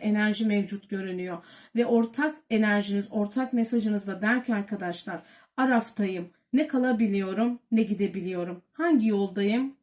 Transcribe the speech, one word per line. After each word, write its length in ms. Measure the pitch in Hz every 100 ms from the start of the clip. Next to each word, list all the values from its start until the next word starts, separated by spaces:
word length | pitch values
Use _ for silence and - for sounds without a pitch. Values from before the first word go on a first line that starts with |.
enerji 440 | 214 208 214 208 220
mevcut 440 | 208 185 202 -
görünüyor. 480 | 196 190 180 180 175 - - - 226
Ve 100 | 240
ortak 500 | 233 226 - 302 302 _
enerjiniz, 580 | 220 214 208 202 202 202
ortak 420 | 220 202 254 254
mesajınız 540 | 240 226 240 214 208 190
da 140 | 185
der 220 | 214 247
ki 120 | 247 214
arkadaşlar, 640 | 196 202 180 170 - 175 - - _ -
Araf'tayım. 720 | 262 240 233 - 196 185 175 _ _
Ne 140 | 262 302
kalabiliyorum, 920 | 262 254 226 220 196 190 196 240 240 _
ne 120 | 220
gidebiliyorum. 760 | 220 196 196 185 180 180 175 175 -
Hangi 360 | - 339 285 220
yoldayım, 640 | 202 196 185 202 226 269 -